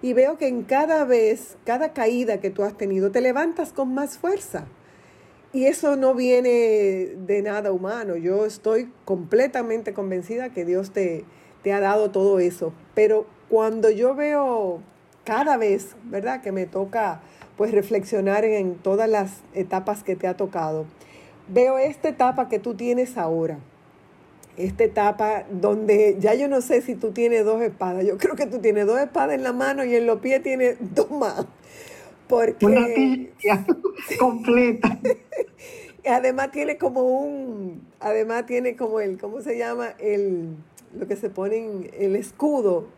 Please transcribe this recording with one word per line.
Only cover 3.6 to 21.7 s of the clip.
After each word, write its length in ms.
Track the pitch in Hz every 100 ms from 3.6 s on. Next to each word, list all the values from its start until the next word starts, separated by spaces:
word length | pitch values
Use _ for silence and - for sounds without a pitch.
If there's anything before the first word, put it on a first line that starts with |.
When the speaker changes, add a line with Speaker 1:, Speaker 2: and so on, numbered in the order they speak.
| 311
Speaker 1:
con 220 | - 269
más 240 | 262 285 -
fuerza. 500 | 339 403 - 160 147 - - - - - - _ _
Y 120 | 269 262
eso 300 | 285 311 277
no 180 | 262
viene 1000 | 254 247 247 247 240 226 214 202 190 185 190 185
de 160 | 202
nada 300 | 208 208 208
humano. 460 | 185 190 233 214 170
Yo 280 | 170 190 214
estoy 460 | 208 214 220 247 - -
completamente 880 | 190 165 220 269 269 233 226 220
convencida 560 | 202 196 185 175 233 254
que 160 | 240 175
Dios 260 | 180 190
te, 320 | 196 185 165 - - - -
te 80 | -
ha 80 | 196
dado 320 | 196 208 208
todo 280 | 196 196 196
eso. 340 | 175 175 165 165 -
Pero 320 | - 214 214 220 - -
cuando 400 | 220 220 220 220
yo 260 | 208 240 269
veo 680 | 294 294 277 240 196 170 - _ _ _
cada 320 | - 220 294 269
vez, 400 | 214 196 - -
¿verdad?, 380 | 233 196 214 262
que 100 | 208
me 140 | 190 180
toca, 560 | 190 196 226 208 160 - - - -
pues, 160 | 214
reflexionar 720 | 214 196 220 190 220 196 202
en, 100 | 220
en 220 | 214 185 175
todas 340 | 190 196 220
las 340 | 214 196 - -
etapas 500 | - 190 190 190 208
que 140 | - 185
te 100 | 185
ha 80 | 180
tocado, 500 | 196 185 160 156 156 - - - - - -
veo 300 | 190 254